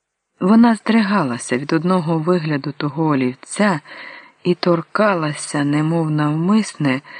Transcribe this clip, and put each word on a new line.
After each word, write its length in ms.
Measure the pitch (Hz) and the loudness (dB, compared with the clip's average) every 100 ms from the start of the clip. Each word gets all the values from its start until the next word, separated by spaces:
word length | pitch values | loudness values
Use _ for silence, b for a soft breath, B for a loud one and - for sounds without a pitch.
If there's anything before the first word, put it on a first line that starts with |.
| _ _ _ _ | _ _ _ _
Вона 360 | 185 226 233 220 | 4 6 6 4
здригалася 840 | - 226 196 208 135 117 - 123 | 0 0 2 0 0 -4 -4 -6
від 160 | 147 | -2
одного 460 | 165 180 185 160 160 | -2 0 0 0 -2
вигляду 520 | 160 180 156 143 147 | 0 0 0 -4 -4
того 360 | - 151 147 160 | -6 -6 -2 0
олівця 720 | 139 127 127 - - 208 156 B B B B B _ | 0 -2 -4 -10 -2 0 0 B B B B B _
і 120 | 175 175 | -2 0
торкалася, 1080 | 180 170 - - 214 175 151 147 - 147 | 2 0 0 0 0 0 -2 -6 -6 -2
немов 480 | 143 147 156 165 156 | 0 0 0 0 0
навмисне, 920 | 151 147 156 180 220 202 - 143 131 B | 0 0 0 2 2 0 -2 -2 -2 B